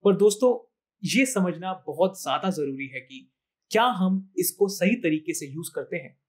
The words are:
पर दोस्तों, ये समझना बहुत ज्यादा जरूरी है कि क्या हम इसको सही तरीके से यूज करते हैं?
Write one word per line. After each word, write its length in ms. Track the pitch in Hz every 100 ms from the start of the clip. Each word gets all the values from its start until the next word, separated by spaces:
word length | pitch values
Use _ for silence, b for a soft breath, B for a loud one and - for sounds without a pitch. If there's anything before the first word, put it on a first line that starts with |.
पर 120 | 202 185
दोस्तों, 600 | 208 208 254 240 _ _ _ _
ये 220 | 175 180 262
समझना 580 | 208 180 165 185 185 -
बहुत 360 | 143 190 190
ज्यादा 280 | 147 143 185
जरूरी 360 | 156 143 135 135
है 140 | 131
कि 320 | - 131 - _ _ _ _
क्या 140 | 214
हम 480 | 247 202 185 190 - -
इसको 300 | 175 - 202
सही 280 | 196 180 233
तरीके 380 | 170 156 156
से 120 | 156 143
यूज 220 | 147 170
करते 220 | - 127 135
हैं? 240 | 127 _